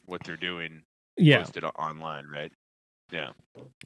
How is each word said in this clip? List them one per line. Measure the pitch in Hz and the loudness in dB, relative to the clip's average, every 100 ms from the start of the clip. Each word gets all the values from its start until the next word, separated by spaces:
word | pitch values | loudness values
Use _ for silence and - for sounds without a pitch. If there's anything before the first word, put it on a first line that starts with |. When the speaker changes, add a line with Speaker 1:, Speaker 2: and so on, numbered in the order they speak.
| - | -12
Speaker 1:
what | 87 | -10
they're | - 82 | -8 -6
doing | 90 87 82 80 - _ _ - | -4 -4 -8 -12 -20 _ _ 6
Speaker 2:
Yeah. | 160 123 | 8 8
Speaker 1:
posted | 92 - | 4 -6
o-, | 80 - | -6 -4
online, | 78 78 80 73 71 | -6 -6 -8 -10 -10
right? | 73 80 - _ _ _ _ - | -10 -10 -14 _ _ _ _ -10
Yeah. | 85 65 - _ - - - | -8 -8 -12 _ -20 -20 -20